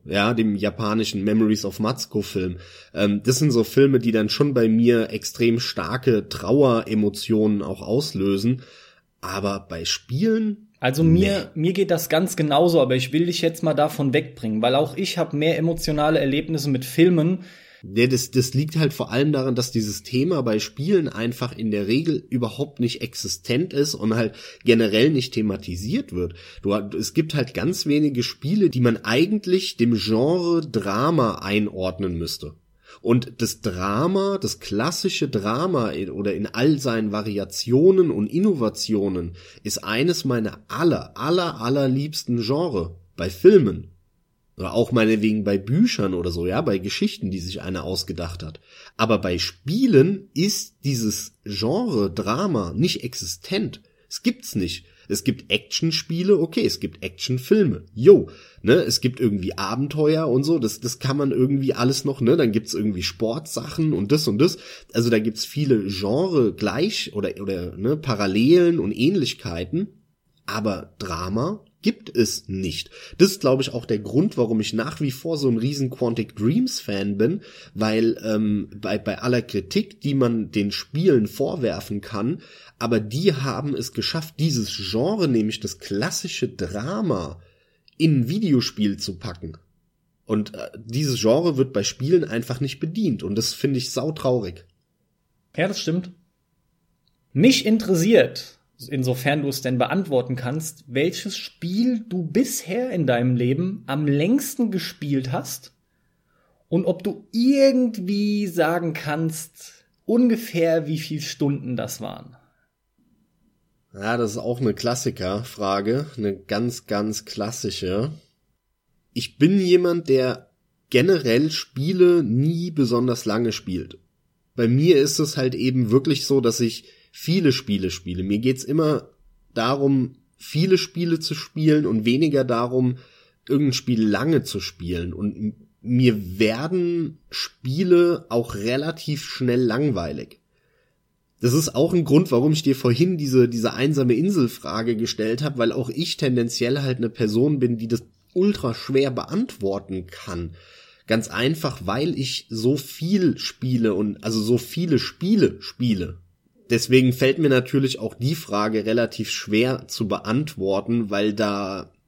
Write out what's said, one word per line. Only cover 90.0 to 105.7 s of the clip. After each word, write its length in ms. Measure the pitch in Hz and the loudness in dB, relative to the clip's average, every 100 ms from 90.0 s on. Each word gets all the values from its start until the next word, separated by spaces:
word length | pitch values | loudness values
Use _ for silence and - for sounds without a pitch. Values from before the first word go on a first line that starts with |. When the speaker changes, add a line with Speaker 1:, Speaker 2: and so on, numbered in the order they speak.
| _ _ | _ _
Speaker 1:
Und, 300 | - 107 104 | -4 -2 -2
äh, 160 | - - - | -8 -14 -16
dieses 360 | 110 123 147 120 | -8 -4 -2 0
Genre 360 | 107 135 170 131 | 4 4 2 2
wird 160 | 131 | 0
bei 120 | 104 | 0
Spielen 400 | 101 - 135 180 | -4 -4 2 2
einfach 360 | 151 117 117 127 | 2 -4 -4 -4
nicht 200 | 139 - | -6 -6
bedient 420 | 160 220 196 110 | -6 -2 -2 -2
und 140 | 90 104 | -2 -4
das 180 | 110 | -4
finde 240 | - 147 131 | -2 -2 -2
ich 140 | - | -4
sautraurig. 720 | 127 147 156 131 123 95 85 - _ _ _ _ _ _ _ _ - | -4 -6 -4 0 0 -2 -10 -18 _ _ _ _ _ _ _ _ -4
Speaker 2:
Ja, 120 | 185 | -4
das 100 | 208 | -4
stimmt. 320 | - 175 180 - _ _ _ _ _ _ _ _ _ _ _ | -4 -4 -4 -12 _ _ _ _ _ _ _ _ _ _ _
Mich 320 | 131 226 262 214 | 2 4 4 2
interessiert, 880 | 220 185 175 190 208 - - - - _ - 127 | 0 2 2 6 6 4 -2 -16 -20 _ -20 -8
insofern 560 | 135 127 127 139 151 | -2 -2 -2 -2 -2
du 60 | 139 | -2
es 120 | 131 | -4
denn 160 | 127 127 | -2 0
beantworten 600 | 120 180 180 131 123 127 | 0 0 0 0 0 -4
kannst, 480 | 123 156 160 - - | -4 -6 -8 -12 -8
welches 500 | 127 165 185 202 - | -2 -2 -2 -8 -10
Spiel 680 | - - 165 202 247 233 - | -12 -10 -4 0 0 -2 -4
du 140 | 185 | -6
bisher 680 | 156 226 262 - - 220 254 | -2 0 0 -2 -6 -4 -4
in 180 | 180 131 | -2 0
deinem 260 | 120 123 | 2 2
Leben 480 | 123 123 143 185 208 - | 2 0 0 -2 -6 -6
am 200 | 143 147 | -2 0
längsten 640 | 143 175 277 - - 226 | 2 2 0 -2 -4 -2
gespielt 640 | 190 - - 147 139 127 | -2 -6 -8 -4 -2 -2
hast 400 | 175 - - - | -6 -6 -12 -16